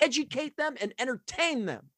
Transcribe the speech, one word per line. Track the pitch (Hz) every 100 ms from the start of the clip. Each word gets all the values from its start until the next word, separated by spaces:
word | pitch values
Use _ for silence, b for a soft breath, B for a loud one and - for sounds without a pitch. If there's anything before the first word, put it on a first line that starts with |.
educate | 294 254 294 247 302 -
them | 302 269
and | 208 -
entertain | 254 233 - - 339 277 196
them. | 113 135